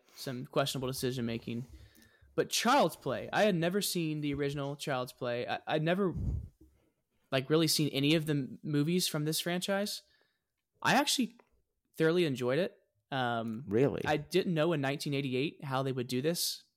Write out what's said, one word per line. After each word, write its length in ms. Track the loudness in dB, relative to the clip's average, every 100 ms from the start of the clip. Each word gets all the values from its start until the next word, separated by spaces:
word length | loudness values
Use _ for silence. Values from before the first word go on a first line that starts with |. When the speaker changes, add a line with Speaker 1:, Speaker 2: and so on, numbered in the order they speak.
| _ -14
Speaker 1:
Some 300 | -10 -8 -4
questionable 420 | 0 0 -2 -4
decision 380 | -2 -2 -2 -4
making. 400 | -4 -6 -8 -8 -16 -20 -20 -20 _ _
But 160 | -2 0
Child's 460 | 0 4 4 4 0
Play, 320 | -4 -4 -2
I 100 | 2
had 120 | 4
never 280 | 4 2 0
seen 380 | -2 -2 -2 -2
the 120 | -2
original 400 | -2 -2 -2 -6
Child's 380 | -6 -4 -2 -4
Play. 340 | -6 -4 -2 -4
I, 120 | -6 -2
I'd 160 | 0
never, 320 | 0 0 0 -2 -2 -4 -6 -16 -20 _ _ _ _ _ _
like, 200 | -2 2
really 180 | 4 4
seen 200 | 2 2
any 260 | 2 4
of 120 | 4 2
the 60 |
m-, 260 | -2 -2 -8
movies 440 | -2 0 2 2 0
from 180 | -2
this 160 | -2 -2
franchise. 640 | -2 -2 -2 -2 -4 -8 -14 _ _ _ _ _ _ _
I 140 | 2
actually 420 | 2 4 0 -2 -4 _ _ _ _ _ 0
thoroughly 280 | 2 4
enjoyed 340 | 2 2 0 0
it. 180 | 0 -6 _ _ _
Um, 540 | -2 0 0 -2 -6 0
Speaker 2:
Really? 360 | 4 4 2
Speaker 1:
I 120 | 0 -2
didn't 380 | 0 0 0
know 180 | 2 2
in 80 | 0
nineteen 340 | -2 -2 -4
eighty-eight 500 | -2 -2 -2 -2 -4
how 180 | -4 -2
they 100 | 0
would 140 | -2 -2
do 140 | -2
this. 400 | 0 0 -2 -4 -12